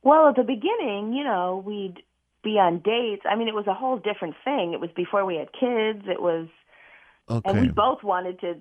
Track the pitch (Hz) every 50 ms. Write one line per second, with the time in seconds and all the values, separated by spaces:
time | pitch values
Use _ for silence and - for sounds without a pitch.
0 | - 262 294 311 311 294 240 254 254 214 269 214 220 349 440 466 330 240 202 202
1 | 208 220 233 269 294 277 220 180 180 185 185 196 190 202 208 208 196 190 175 -
2 | _ _ _ _ _ _ _ _ - 214 214 208 190 175 170 175 - 202 226 240
3 | 240 226 208 202 - - 202 226 233 226 220 208 208 208 185 196 254 262 254 220
4 | 170 208 208 - 190 165 151 - - 254 294 269 185 170 170 - - 170 - -
5 | 180 - - 202 196 190 175 156 143 - - - 254 240 247 226 214 220 220 208
6 | 202 202 180 - - 175 165 165 165 160 _ _ _ _ _ - - - - -
7 | _ _ _ _ _ - 117 117 - 190 196 208 - - 78 214 208 254 294 -
8 | - 202 185 180 185 180 185 - - 175 170 -